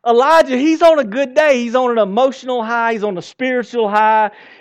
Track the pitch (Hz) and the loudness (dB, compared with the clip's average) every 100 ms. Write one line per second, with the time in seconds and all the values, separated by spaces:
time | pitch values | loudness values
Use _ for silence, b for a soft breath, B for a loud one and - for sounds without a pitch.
0 | 240 233 277 320 269 247 302 320 339 302 | 0 2 4 2 2 0 0 4 4 4
1 | 220 240 269 254 302 254 240 254 247 233 | 0 -4 -2 0 2 0 0 -2 0 0
2 | 196 208 269 269 254 247 220 233 233 226 | 0 0 -2 -2 -8 -6 -4 -4 -2 -4
3 | 208 175 - - 254 254 - 240 208 214 | -6 -8 -12 -8 -4 -4 -4 -4 -2 0
4 | 220 220 208 B B B | 2 2 0 B B B